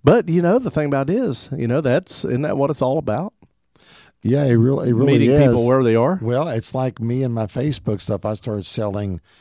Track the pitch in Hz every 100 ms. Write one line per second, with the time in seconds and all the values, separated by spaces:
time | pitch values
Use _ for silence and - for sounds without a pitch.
0 | 143 170 175 170 175 240 240 156 147 139
1 | 139 220 226 120 - 127 117 135 135 151
2 | - - - 120 - 117 139 147 127 151
3 | 131 110 196 - _ _ _ _ _ -
4 | _ _ 113 139 139 117 123 139 123 117
5 | 135 123 113 147 135 120 120 135 120 113
6 | 131 185 113 123 165 113 - 131 131 104
7 | 113 127 127 113 107 127 147 - - 101
8 | - 98 110 107 120 104 90 - 104 101
9 | 101 87 - _